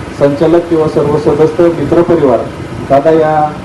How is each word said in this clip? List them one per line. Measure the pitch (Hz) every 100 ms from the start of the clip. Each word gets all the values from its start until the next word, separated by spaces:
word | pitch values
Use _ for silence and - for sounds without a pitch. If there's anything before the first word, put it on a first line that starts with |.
| - -
संचालक | 143 143 160 170 170
किंवा | 165 151
सर्व | 165 143 151
सदस्य, | - 147 156 - 170 160
मित्रपरिवार, | 139 165 170 170 143 117 - - - - -
दादा | 170 165
या | 160 156 156 151 -